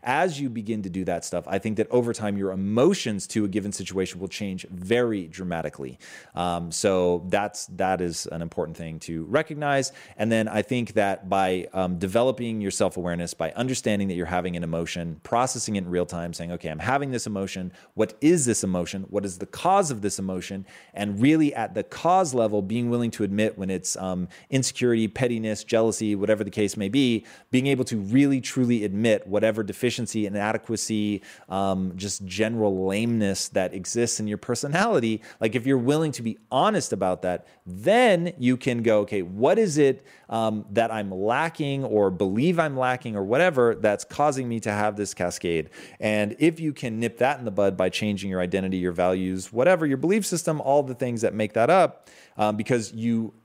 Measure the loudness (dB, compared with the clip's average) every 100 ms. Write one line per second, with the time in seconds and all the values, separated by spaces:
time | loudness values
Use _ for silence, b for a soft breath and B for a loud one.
0 | 0 0 0 0 -4 -4 -4 -4 -4 -4
1 | -2 -4 -4 -6 -2 -2 -2 -2 2 2
2 | 2 -2 -2 -2 -2 -2 0 4 4 2
3 | -2 -6 -4 -2 0 -2 -4 -8 -6 -4
4 | -4 -6 -10 -6 -6 -8 -10 -12 0 2
5 | 2 -2 -6 -8 -4 -4 -4 -8 -12 -12
6 | B B B -4 -2 -2 -4 0 2 4
7 | 4 2 0 0 -2 -8 -12 -2 0 0
8 | -2 -4 -8 -8 -8 -6 -6 -8 -10 -10
9 | -8 -8 -2 -2 -2 -6 0 0 -2 B
10 | B -4 0 2 2 -2 0 -2 0 0
11 | 2 0 0 2 2 0 -2 -2 -2 0
12 | 0 4 2 0 -4 -2 -4 0 0 0
13 | -4 -4 -6 -4 -6 -2 -4 -2 -2 0
14 | 0 -2 -2 -2 -2 -4 -4 -4 -4 -6
15 | -8 -10 -2 0 0 -2 -4 -4 -2 -2
16 | -2 -4 -8 -8 -8 -8 -8 -6 -2 -2
17 | -2 -4 -4 -4 -6 -6 -10 B B -2
18 | -2 2 4 4 4 0 0 0 -2 -6
19 | -6 -4 -4 -8 -12 -2 4 4 4 -2
20 | -4 -2 -4 -4 -6 -10 -12 B B -6
21 | -4 2 4 6 4 0 -4 -4 -6 -2
22 | 2 4 4 2 2 2 0 -2 0 0
23 | -2 -2 -2 2 0 0 -4 -4 -4 -6
24 | -4 -4 -6 B B -2 -2 0 2 2
25 | 0 0 -2 0 -4 -6 0 2 2 2
26 | -2 0 2 2 0 0 0 0 0 2
27 | 4 2 B B _ 2 2 0 0 -2
28 | 2 4 4 2 -2 0 2 2 0 2
29 | 4 2 2 2 2 2 -4 -2 -2 -2
30 | -4 -4 -2 -2 -2 -2 -4 -6 -2 -2
31 | 0 -2 B B -6 -2 0 0 -2 -4
32 | -8 -8 -8 -2 -2 2 0 2 0 0
33 | 0 2 0 -2 -2 -2 -2 -4 -4 -2
34 | 0 -2 -4 -6 -4 -4 -2 0 2 2
35 | 2 -2 B B -2 0 2 2 2 2
36 | 0 -2 -6 -8 _ 2 4 2 -2 0
37 | 0 0 -2 -4 -8 b -14 -2 4 6
38 | 6 4 0 0 0 2 0 2 4 4
39 | 2 -2 -4 0 4 4 2 4 4 2
40 | B B B -2 0 -2 -2 0 2 0
41 | -4 -2 0 0 -2 -2 -4 -2 2 4
42 | 4 2 0 2 2 2 0 0 0 0
43 | -4 -4 0 4 4 4 4 4 2 0
44 | -4 0 0 2 -4 -4 -2 0 0 0
45 | -6 -2 -4 -2 -2 -2 -2 B B B
46 | 0 0 0 2 2 2 -6 -4 -6 -2
47 | -4 0 0 0 -2 2 2 2 0 0
48 | -2 -2 -2 -2 0 0 0 -2 -2 2
49 | 2 2 0 -4 -4 2 4 4 2 0
50 | 2 2 0 -2 -2 -2 2 2 2 -4
51 | -4 0 0 0 0 2 4 6 4 0
52 | B B B -2 0 0 0 0 -2 -4
53 | 0 0 -2 _